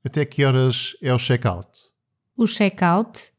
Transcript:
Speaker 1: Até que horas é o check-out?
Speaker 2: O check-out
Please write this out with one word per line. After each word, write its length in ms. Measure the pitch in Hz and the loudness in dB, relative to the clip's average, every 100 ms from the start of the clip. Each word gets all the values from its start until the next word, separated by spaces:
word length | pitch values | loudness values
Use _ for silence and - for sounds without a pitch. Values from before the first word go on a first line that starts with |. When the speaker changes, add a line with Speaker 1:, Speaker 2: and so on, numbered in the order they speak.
Speaker 1:
Até 240 | - 151 143 | -6 -4 -4
que 200 | - 139 | 0 2
horas 500 | 131 127 120 - - | 4 2 0 -8 -8
é 120 | 131 | -2
o 60 | 123 | -2
check-out? 580 | - 123 123 90 - - _ _ _ _ _ - | 0 0 0 -4 -12 -20 _ _ _ _ _ -2
Speaker 2:
O 120 | 226 | -2
check-out 840 | - 202 190 180 180 233 - - | 2 -2 2 2 2 -2 -10 -20